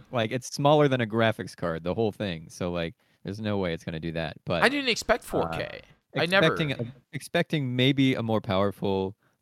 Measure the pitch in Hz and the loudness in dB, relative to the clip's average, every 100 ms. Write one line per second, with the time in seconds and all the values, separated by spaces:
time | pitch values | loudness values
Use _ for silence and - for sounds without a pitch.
0 | - 127 113 127 - - 143 151 147 127 | -6 -2 -2 -4 -6 0 6 6 6 4
1 | 113 113 113 - - - 87 80 85 90 | 2 2 2 2 -6 -6 -4 -2 -2 0
2 | 113 - 104 82 80 - 90 87 82 - | 0 -2 -6 -6 -10 -6 -4 -2 -4 -8
3 | _ _ - 101 107 101 90 82 - 80 | _ _ -10 -6 -2 0 0 -4 -6 -6
4 | 82 80 78 - - 85 226 285 262 208 | -4 -4 -6 -6 -4 0 2 0 -2 -2
5 | - 233 - 147 143 165 - - - _ | -2 -2 -2 -4 -2 -4 -8 -12 -18 _
6 | _ - 165 190 160 101 151 - 117 - | _ -4 0 2 2 2 -2 -4 -8 -12
7 | _ 147 - 170 170 160 131 123 127 139 | _ -14 -4 -2 0 -2 0 2 4 4
8 | 135 127 113 110 - 95 101 - 104 95 | 2 2 0 -2 0 0 0 0 -2 0
9 | 95 - _ _ | -2 -6 _ _